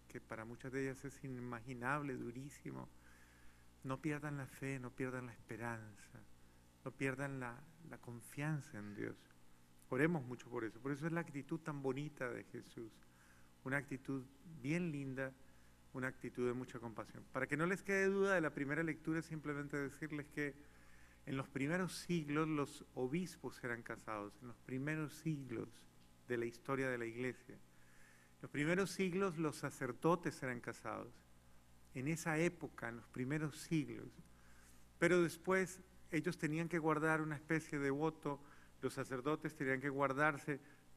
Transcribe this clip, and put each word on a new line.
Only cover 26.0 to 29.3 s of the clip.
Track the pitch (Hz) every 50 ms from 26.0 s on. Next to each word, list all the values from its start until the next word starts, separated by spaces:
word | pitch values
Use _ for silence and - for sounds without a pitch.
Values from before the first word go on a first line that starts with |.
| - - - - - -
de | 120
la | 117 117
historia | 117 117 - - - 135 131 135 131
de | 127 120
la | 117
Iglesia. | 117 113 120 127 127 117 - - - 104
En | 101 - - - - - - - - - - - - - - - - -
los | -
primeros | - 135 147 160 180 185 196 180
siglos | - - 190 185 165 190 196 196